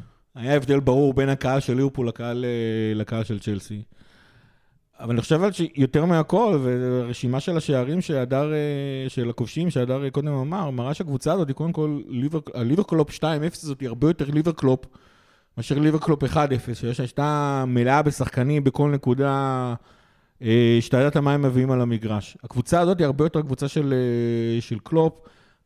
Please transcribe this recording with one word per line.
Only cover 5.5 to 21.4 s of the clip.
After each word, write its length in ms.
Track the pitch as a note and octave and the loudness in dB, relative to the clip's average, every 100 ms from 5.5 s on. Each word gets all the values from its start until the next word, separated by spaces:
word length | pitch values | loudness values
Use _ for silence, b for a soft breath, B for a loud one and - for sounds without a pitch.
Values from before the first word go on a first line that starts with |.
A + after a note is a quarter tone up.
ש-, 100 | F#3+ E3 C#3 | 0 -4 2
יותר 300 | C3+ D3+ E3 | 2 4 4
מהכל, 540 | E3+ D#3 F3+ A#3 E3+ | 2 4 2 4 2
והרשימה 760 | B2+ B2 B2+ B2+ A#2+ A#2+ B2+ C3 | 2 0 0 -2 -2 -4 -2 -2
של 180 | E3 E3+ | -2 -4
השערים 440 | D#3 C3+ B2 E3+ | 0 0 0 -2
שהדר, 520 | - D3 B2 C3+ D3 | -2 -2 0 0 0
אה, 40 | D3+ D3 C#3+ C#3 C3+ C3 | -2 -2 -4 -6 -6 -6
של 200 | - A#2+ | -4 -4
הכובשים, 400 | A#2 A2+ - F3 | -4 -6 -2 -2
שהדר, 340 | C#3 B2 C3 | 0 0 -2
אה, 60 | C#3 | -2
קודם 180 | C#3 D3 | -4 -2
אמר, 360 | C#3 C3 G3 D#3+ | -2 -4 -4 -4
מראה 240 | B2+ B2 | -4 -4
שהקבוצה 400 | D3+ F3 C3+ - | -4 -4 -4 0
הזאת 140 | F3+ D#3 | 0 0
היא 80 | C3 | -2
קודם 160 | D#3 | -4
כל, 280 | E3+ D3+ D3 - | -2 -2 -4 -6
ליבר-, 320 | C3 C3+ D#3+ C#3+ | -4 -2 -4 -6
הליברקלופ 580 | - A#2 D#3+ G3+ D#3+ D3+ | -4 2 2 4 2 0
שתיים 320 | - D#3 D#3 | 0 -2 -2
אפס 200 | D#3 - | -4 -6
הזאת 160 | D#3+ C3+ | -10 -8
היא 60 | C3 | -8
הרבה 180 | A#2 D3 | 2 2
יותר 160 | E3+ C#3+ | 2 0
ליברקלופ 520 | D3 D#3+ D#3+ D#3 C3 - b b b b b b - | 0 0 2 2 2 -2 b b b b b b -10
מאשר 220 | A#2 C#3+ | -2 2
ליברקלופ 440 | D3+ D#3 D3 D3 | 4 2 2 0
אחד 300 | C#3 D#3+ D3 | 2 2 2
אפס, 240 | B2+ - A#2 | 0 -4 -6
שיש-, 200 | A#2 A#2+ | -6 -4
שהייתה 640 | B2+ - C#3+ D3 C#3+ C3+ C3 | -6 -2 0 0 0 0 0
מלאה 340 | B2 A#2+ C#3 | 2 4 4
בשחקנים 600 | D3+ C#3+ C3 - B2+ D3+ | 2 0 -4 0 0 2
בכל 260 | C3+ - D3 | 2 2 2
נקודה, 840 | C#3+ C3+ B2 C#3 C3+ C3+ C3 B2 A#2+ b b b b b b | 2 0 2 2 0 -2 -2 -4 -6 b b b b b b
אה, 360 | A#2+ A#2 A#2 A#2 | 2 4 6 4
שאתה 160 | A#2 B2+ | 4 2
ידעת 200 | C#3+ D3+ | 4 2
מה 160 | C#3+ | 2
הם 80 | C#3+ | 2